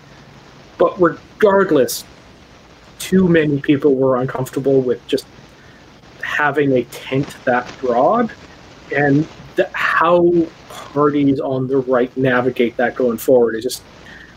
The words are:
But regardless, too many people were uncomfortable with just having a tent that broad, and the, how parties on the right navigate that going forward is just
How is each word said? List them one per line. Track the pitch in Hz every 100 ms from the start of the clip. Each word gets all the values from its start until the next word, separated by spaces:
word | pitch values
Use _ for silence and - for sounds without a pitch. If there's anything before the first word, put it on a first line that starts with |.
| - - - - - - - -
But | 175 -
regardless, | 170 139 - - 208 196 190 151 117 - - - - - - - - - - -
too | - 190 180
many | 165 151 143
people | - 139 147 131
were | 135 127
uncomfortable | 131 - 131 143 135 135
with | 123 113 -
just | 254 - - - - - - - - - -
having | - - 147 143 139
a | 127 120
tent | - - 131 - -
that | - 123 - -
broad, | 127 120 151 226 226 - - - - - - 139
and | 143 143 160 - - -
the, | 190
how | - - - 165 175 170 175 165 - -
parties | - - 143 147 147 139 135
on | 139 131 127
the | 135
right | 127 127 123 131
navigate | 131 123 127 123 117 -
that | 117 -
going | 123 113
forward | - 123 117 110
is |
just | 127 - - - - - -